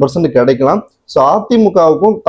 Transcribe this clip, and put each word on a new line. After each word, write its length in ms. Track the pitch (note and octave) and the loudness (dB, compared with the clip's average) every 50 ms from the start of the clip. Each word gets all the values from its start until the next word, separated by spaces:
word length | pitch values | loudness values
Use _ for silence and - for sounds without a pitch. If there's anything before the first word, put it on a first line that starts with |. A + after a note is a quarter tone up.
பர்சன்ட் 280 | C#3 C3+ - E3+ E3 C#3+ A#2+ | -2 -2 -2 -4 -4 -2 0
கிடைக்கலாம். 440 | B2+ B2 B2+ C3 A#2+ C3+ C#3 F3 G#3+ - - _ _ _ - | 0 0 0 0 0 0 -2 -2 -2 -6 -10 _ _ _ -6
So 80 | - D3+ C3 | -2 0 0
அதிமுகவுக்கும் 920 | C#3 E3+ G#3+ G3+ - B3 A3+ A3 G3 E3+ F#3 E3 D#3+ D#3 C#3 F#3+ A3 G#3+ - - | 2 0 -2 -2 -2 0 0 2 2 2 2 2 2 2 2 0 0 -2 -2 -2